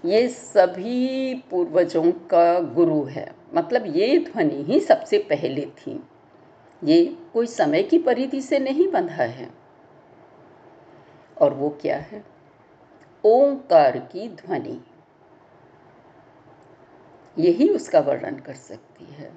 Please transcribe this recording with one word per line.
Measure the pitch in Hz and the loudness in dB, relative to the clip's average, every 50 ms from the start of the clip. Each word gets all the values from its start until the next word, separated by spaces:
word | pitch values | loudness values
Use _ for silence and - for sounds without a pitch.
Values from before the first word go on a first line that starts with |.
| - | -2
ये | 170 196 220 247 | 2 2 2 2
सभी | 247 247 - - - - 208 185 175 175 180 185 233 247 247 254 262 262 262 262 262 254 254 - - | 0 -2 -10 -18 0 4 4 4 4 0 -8 -8 -6 -2 -2 -2 -2 -2 -4 -4 -4 -6 -8 -10 -6
पूर्वजों | - 180 175 165 156 180 175 165 - 165 160 170 | -4 -4 -4 0 0 0 0 2 0 0 0 0
का | 170 - - - 190 170 170 170 175 180 | 0 -2 -6 0 4 4 4 4 2 0
गुरु | 170 151 120 160 170 165 156 151 139 | -2 -2 0 2 2 2 2 0 -2
है, | 131 - - - - - _ - - - | -4 -8 -10 -12 -12 -16 _ -20 -4 -4
मतलब | 170 170 - 240 247 220 190 147 | -4 -2 0 -2 -2 -2 -2 -2
ये | 165 202 247 294 349 | 0 2 4 2 2
ध्वनि | - - - 226 165 147 139 139 151 | 0 -2 -4 -2 -2 -2 -2 -4 -4
ही | 156 240 339 | 0 0 0
सबसे | 392 - - - - - 208 | 2 2 0 0 0 -2 -2
पहले | 208 208 - 156 - 165 - 165 151 | -2 0 0 -4 -2 -2 -4 -4 -4
थी, | 139 - - - - - - - - _ _ _ _ _ _ _ _ _ _ _ _ _ _ _ - | -8 -8 -12 -16 -14 -14 -14 -14 -16 _ _ _ _ _ _ _ _ _ _ _ _ _ _ _ 0
ये | 294 320 339 170 - - - - - - | 4 4 4 4 2 -2 -14 -18 -6 -4
कोई | 226 240 | -4 -4
समय | 233 - - 160 147 147 170 - | -4 -2 -2 0 0 2 0 0
की | - 330 339 | 2 2 2
परिधि | - 262 240 240 262 269 - 269 | 2 2 0 0 -2 -4 -6 -8
से | 262 - 311 277 | -4 -2 -2 -2
नहीं | 269 269 269 302 370 381 | -2 -2 0 0 0 0
बंधा | 349 196 175 165 147 170 127 | 0 -2 -4 -4 -4 -4 -4
है। | 113 123 131 120 - - - _ _ _ _ _ _ - - _ _ - - - _ _ - - - - - - - - - - - - - - - - - - _ - - | -4 -6 -12 -16 -18 -20 -20 _ _ _ _ _ _ -20 -20 _ _ -20 -20 -20 _ _ -20 -20 -20 -20 -20 -20 -20 -20 -20 -20 -20 -20 -20 -20 -20 -20 -20 -20 _ -2 0
और | 156 143 - | 0 0 2
वो | 135 139 151 147 - | -2 -6 -6 -6 -6
क्या | - 170 - | -6 -6 -6
है? | 143 156 - 214 214 - - _ _ _ _ _ _ _ _ _ _ _ _ _ _ - _ _ _ - | -6 -8 -14 -18 -20 -20 -20 _ _ _ _ _ _ _ _ _ _ _ _ _ _ -20 _ _ _ 4
ओंकार | 214 226 254 285 285 277 262 - - 180 160 147 131 123 | 4 6 6 4 2 2 -4 -2 4 4 6 6 4 2
की | 127 120 - - 185 214 233 | -2 -10 -10 -12 -12 -12 -12
ध्वनि, | 180 - - 175 190 131 110 139 - - - _ - _ _ _ _ _ _ _ _ _ _ _ _ _ _ _ _ _ _ - _ _ _ _ _ - _ _ _ - _ - - _ _ _ - _ - _ _ - - - - - - - _ 160 | -14 -18 -10 -6 -6 -6 -6 -8 -14 -14 -16 _ -20 _ _ _ _ _ _ _ _ _ _ _ _ _ _ _ _ _ _ -20 _ _ _ _ _ -20 _ _ _ -20 _ -20 -20 _ _ _ -20 _ -20 _ _ -20 -20 -20 -20 -20 -20 -12 _ 0
यही | 160 180 170 214 285 392 | 2 2 4 4 2 2
उसका | 403 - - - - 160 | 2 0 -4 2 2 2
वर्णन | 143 143 135 113 - 95 - | 2 2 -4 -4 -6 -10 -10
कर | - - 151 131 | -12 -14 -18 -18
सकती | - - - 98 113 _ _ _ _ - | -18 -18 -20 -20 -20 _ _ _ _ -20
है। | - 139 147 143 - - | -20 -20 -20 -20 -20 -20